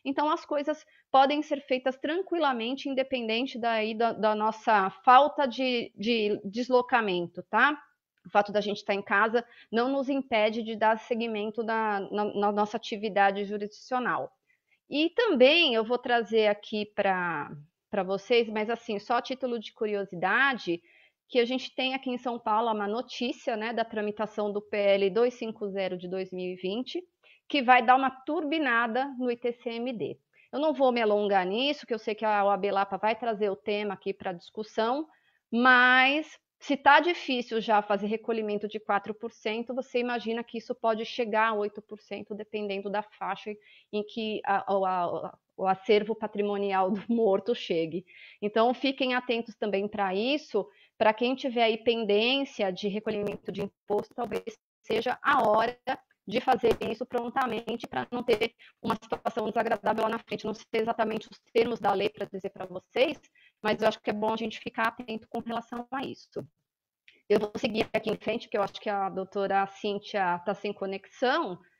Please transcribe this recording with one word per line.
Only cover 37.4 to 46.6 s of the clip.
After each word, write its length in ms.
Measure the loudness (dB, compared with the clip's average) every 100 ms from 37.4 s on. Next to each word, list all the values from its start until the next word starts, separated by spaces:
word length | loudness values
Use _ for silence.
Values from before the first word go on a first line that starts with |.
| -2 -4
já 200 | 2 2
fazer 280 | 2 0 0
recolhimento 580 | -4 -2 -2 -2 -4 -4
de 140 | -6
quatro 340 | -2 -2 -2
por 160 | -8 -12
cento, 420 | -8 -6 -4 -4
você 280 | -6 -4 -2
imagina 420 | -2 -4 -4 -6
que 160 | -6 -10
isso 160 | -8
pode 300 | -4 0 0
chegar 460 | -4 -6 -2 0 2
a 40 |
oito 260 | 0 -4 -6
por 200 | -16 -18
cento, 340 | _ -12 -10
dependendo 560 | -14 -10 -8 -6 -6 -6
da 140 | -6
faixa 500 | -8 -10 -8 -8 -10 -14 _ -20 _
em 100 | -6
que 380 | -6 -6 -4 -4
a, 300 | 0 0 0
o, 100 | 0
a, 540 | 2 0 0 -2 -8 -12 _ -4
o 100 | 0
acervo 440 | 0 4 4 4
patrimonial 800 | -2 -4 -2 -2 0